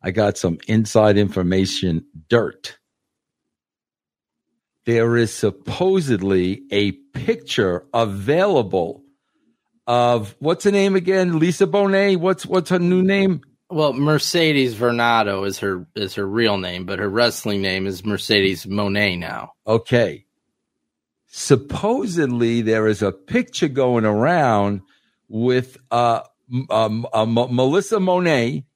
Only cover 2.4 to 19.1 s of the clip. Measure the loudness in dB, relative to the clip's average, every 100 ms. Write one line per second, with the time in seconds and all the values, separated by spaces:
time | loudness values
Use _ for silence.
2.4 | 0 -8 -20 -20 _ _ _ _ _ _
3.4 | _ _ _ _ _ _ _ _ _ _
4.4 | _ _ _ _ -2 0 2 2 0 0
5.4 | -4 -4 -10 -2 0 0 0 0 2 2
6.4 | 0 -4 -4 -2 -2 -4 _ -10 -4 -4
7.4 | -4 -2 0 -2 -4 -2 -2 -4 -2 0
8.4 | 2 0 0 -2 -4 -8 _ _ _ _
9.4 | _ _ _ _ -2 0 2 0 -2 -6
10.4 | -2 0 2 2 2 2 0 0 2 2
11.4 | 2 2 0 2 2 2 2 2 0 -2
12.4 | -2 -2 0 0 2 2 2 2 2 0
13.4 | -6 _ _ 0 0 2 2 2 2 2
14.4 | 2 4 2 2 0 2 2 2 0 -2
15.4 | -4 -4 -4 -6 -8 -8 -8 -6 -4 0
16.4 | 0 0 -4 -8 -8 -6 -4 2 0 0
17.4 | -4 -2 -2 -2 -4 -6 -6 -6 0 2
18.4 | 2 0 -6 -4 -2 0 0